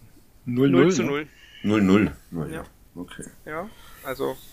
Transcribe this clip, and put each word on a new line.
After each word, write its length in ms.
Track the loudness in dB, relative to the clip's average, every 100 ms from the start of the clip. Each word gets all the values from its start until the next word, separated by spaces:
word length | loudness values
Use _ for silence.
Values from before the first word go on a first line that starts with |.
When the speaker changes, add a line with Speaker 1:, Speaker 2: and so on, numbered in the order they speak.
| -20 -20 -20 _ -6
Speaker 1:
Null 240 | 0 4
null, 120 | 6 4
Speaker 2:
Null 60 |
zu 100 | 2
null. 180 | -2 -4
Speaker 1:
ne? 60 | -8 -16 -20 -8
Speaker 3:
Null 180 | 0 2
null. 300 | 4 4 4 -2 -12
Null, 200 | -10 -8
Speaker 2:
Ja. 100 | -10 -14 -20 -20 -18
Speaker 3:
okay. 300 | -16 -16 -18 -18 -14
Speaker 2:
Ja, 240 | -12 -12 -16 -20 -16
also 340 | -12 -6 -6 -6 -14